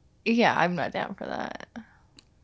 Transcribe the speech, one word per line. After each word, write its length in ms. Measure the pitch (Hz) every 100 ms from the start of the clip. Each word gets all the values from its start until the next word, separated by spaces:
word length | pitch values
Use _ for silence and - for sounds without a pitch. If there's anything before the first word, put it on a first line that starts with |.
| _ _
Yeah, 340 | - 233 196 113
I'm 160 | 170
not 160 | 175 123
down 240 | - -
for 120 | 190 -
that. 420 | - - - - - - _ _ - _ _